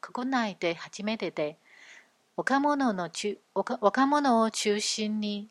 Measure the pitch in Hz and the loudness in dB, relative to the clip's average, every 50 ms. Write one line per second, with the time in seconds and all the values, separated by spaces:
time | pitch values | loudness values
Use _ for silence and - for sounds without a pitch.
0 | - - - 247 247 262 269 247 226 208 180 - - 170 170 165 - - - - | -16 -12 -8 -6 -4 -2 0 0 -2 -2 -4 -2 -2 -2 -2 -4 -8 -14 -12 -8
1 | 196 214 226 220 202 165 - - 151 151 156 - _ _ - - - - - - | -6 -4 -4 -4 -4 -4 -4 -4 -4 -4 -6 -10 _ _ -20 -20 -20 -20 -20 -20
2 | _ _ _ _ _ _ _ - 170 - 254 277 285 294 294 285 269 240 202 180 | _ _ _ _ _ _ _ -4 -2 0 0 2 2 2 2 2 2 0 0 -2
3 | 175 160 - - - 208 196 - _ _ - 202 196 - 247 247 214 196 - 254 | -4 -6 -6 -6 -6 -6 -6 -8 _ _ -4 -4 -2 -2 0 4 4 4 6 4
4 | 269 269 294 294 285 269 233 226 220 220 - - - 214 208 214 208 - - - | 4 4 4 4 4 4 6 6 4 2 0 0 0 0 0 0 0 -2 -2 -2
5 | 214 214 214 214 208 208 208 202 208 220 | -2 -2 -2 -2 -2 -4 -4 -6 -8 -12